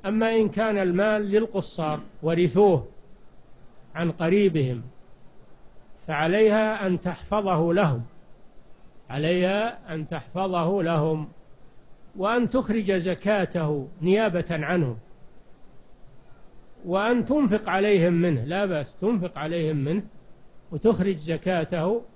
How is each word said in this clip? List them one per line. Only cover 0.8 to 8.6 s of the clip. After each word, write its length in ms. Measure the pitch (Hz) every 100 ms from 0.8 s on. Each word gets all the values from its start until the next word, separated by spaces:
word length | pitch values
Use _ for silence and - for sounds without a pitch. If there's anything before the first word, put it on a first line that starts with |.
| 185 175 214 214
للقصار 760 | 202 208 226 196 - - 156 151 - -
ورثوه 640 | 160 165 180 185 208 156 - - - - - - - - - - -
عن 160 | 156 170
قريبهم 720 | - 170 202 196 160 131 120 120 - - - - - - - - - - - -
فعليها 800 | 151 160 202 220 214 214 214 190
أن 140 | 175
تحفظه 760 | 180 160 - 208 196 165 170
لهم، 300 | 175 175 123 120 - - - - -